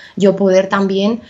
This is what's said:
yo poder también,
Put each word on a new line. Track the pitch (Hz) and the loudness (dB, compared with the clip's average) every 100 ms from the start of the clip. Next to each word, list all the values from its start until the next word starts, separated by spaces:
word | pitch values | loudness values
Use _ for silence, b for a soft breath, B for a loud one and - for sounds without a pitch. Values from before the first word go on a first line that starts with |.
| B - | B -2
yo | 190 185 | 0 2
poder | 196 190 196 | 2 2 0
también, | 202 196 190 202 233 B | -2 -2 -2 -2 -4 B